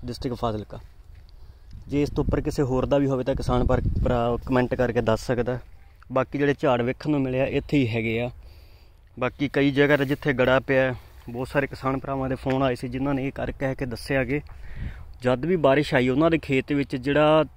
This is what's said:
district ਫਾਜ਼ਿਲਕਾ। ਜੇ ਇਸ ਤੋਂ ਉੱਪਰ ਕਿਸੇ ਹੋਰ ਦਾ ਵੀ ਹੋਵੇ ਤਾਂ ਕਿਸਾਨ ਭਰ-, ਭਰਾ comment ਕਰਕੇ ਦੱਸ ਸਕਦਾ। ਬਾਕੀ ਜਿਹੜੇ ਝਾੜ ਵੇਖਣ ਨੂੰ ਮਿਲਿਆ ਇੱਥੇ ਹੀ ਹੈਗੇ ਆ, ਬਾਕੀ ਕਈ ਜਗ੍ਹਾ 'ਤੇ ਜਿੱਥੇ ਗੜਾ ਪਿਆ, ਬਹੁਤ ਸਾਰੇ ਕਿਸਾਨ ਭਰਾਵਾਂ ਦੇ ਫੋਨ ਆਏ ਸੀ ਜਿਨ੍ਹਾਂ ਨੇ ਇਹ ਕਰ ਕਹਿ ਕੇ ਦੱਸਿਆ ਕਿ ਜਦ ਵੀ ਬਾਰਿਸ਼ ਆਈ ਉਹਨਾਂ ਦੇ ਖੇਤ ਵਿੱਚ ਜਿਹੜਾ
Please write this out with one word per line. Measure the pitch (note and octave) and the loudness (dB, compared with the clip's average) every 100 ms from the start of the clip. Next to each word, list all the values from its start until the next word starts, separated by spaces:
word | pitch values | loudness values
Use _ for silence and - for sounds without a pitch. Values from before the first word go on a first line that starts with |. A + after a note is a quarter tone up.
| B2+ | -8
district | A#2 C#3+ A#2+ | -8 -6 -4
ਫਾਜ਼ਿਲਕਾ। | A#2+ G#2+ G2+ - - - - - - - - - - - - | -4 -4 -8 -14 -16 -20 -20 -20 -20 -20 -20 -20 -18 -18 -6
ਜੇ | C#3 | -2
ਇਸ | C#3+ | 0
ਤੋਂ | - | 0
ਉੱਪਰ | C#3+ - | 0 0
ਕਿਸੇ | C#3+ - | -2 -2
ਹੋਰ | C#3 B2+ B2 | 0 0 2
ਦਾ | C#3+ | 2
ਵੀ | C#3+ | 2
ਹੋਵੇ | C3+ | 0
ਤਾਂ | B2 C3 | -2 -2
ਕਿਸਾਨ | - B2 B2 | 0 2 4
ਭਰ-, | B2 - - | 2 2 0
ਭਰਾ | - B2 A#2 A#2 - | 0 2 0 -2 0
comment | B2+ B2 A#2+ | 2 2 2
ਕਰਕੇ | B2 A#2 | 0 2
ਦੱਸ | A2+ A2 - | 2 0 0
ਸਕਦਾ। | A#2+ A#2+ B2 - - - - - | -2 -2 -4 -8 -20 -20 -20 -4
ਬਾਕੀ | B2+ B2+ C#3+ | -2 -2 0
ਜਿਹੜੇ | C#3+ C#3 | 0 2
ਝਾੜ | D#3 B2 | 2 2
ਵੇਖਣ | A#2+ B2+ D3 | 2 -2 -2
ਨੂੰ | D3 | 0
ਮਿਲਿਆ | C3 C3 C3+ | 0 0 0
ਇੱਥੇ | B2+ - C#3+ | -2 0 0
ਹੀ | B2 | 2
ਹੈਗੇ | A#2 A2+ A2+ | 0 -2 -2
ਆ, | B2 - - - - - - - - - | -4 -8 -18 -20 -20 -20 -20 -20 -20 -4
ਬਾਕੀ | B2 - C#3+ | -4 -2 -2
ਕਈ | - C#3 | 2 2
ਜਗ੍ਹਾ | C3+ C#3+ D3 | 4 4 4
'ਤੇ | C#3 | 2
ਜਿੱਥੇ | C#3+ D3+ | 0 0
ਗੜਾ | B2 B2+ C3 | 2 4 4
ਪਿਆ, | B2+ C3+ C3 B2 - - - | 4 2 2 -2 -10 -18 -12
ਬਹੁਤ | A#2+ C3 | -8 -4
ਸਾਰੇ | D3 C#3 | -2 -2
ਕਿਸਾਨ | - C3+ C3+ | -4 -4 -4
ਭਰਾਵਾਂ | C3+ C3+ C3 | -4 -4 -4
ਦੇ | C3 | -4
ਫੋਨ | - C3 | -2 0
ਆਏ | C3+ B2 | 0 0
ਸੀ | B2+ | -6
ਜਿਨ੍ਹਾਂ | B2+ C#3 | -4 -2
ਨੇ | C#3 C3+ | -2 -4
ਇਹ | |
ਕਰ | B2 B2 | -6 -8
ਕਹਿ | C3 C#3 C3 | -4 -6 -4
ਕੇ | C3+ | -6
ਦੱਸਿਆ | A2+ - C3+ | -8 -2 -2
ਕਿ | B2 C#3+ - - - - - - - - | 0 -4 -6 -16 -12 -8 -8 -10 -16 -4
ਜਦ | B2 B2 D3 | 0 0 2
ਵੀ | F#3 | 4
ਬਾਰਿਸ਼ | C#3+ C3+ D3 C#3+ | 4 4 4 2
ਆਈ | B2+ | 2
ਉਹਨਾਂ | C3 D#3+ | 4 4
ਦੇ | E3 | 2
ਖੇਤ | - C3 B2+ | 0 -2 0
ਵਿੱਚ | C#3+ C3+ C#3 | -2 -2 -4
ਜਿਹੜਾ | B2+ C#3+ D3+ D#3 C#3+ | 0 4 6 4 2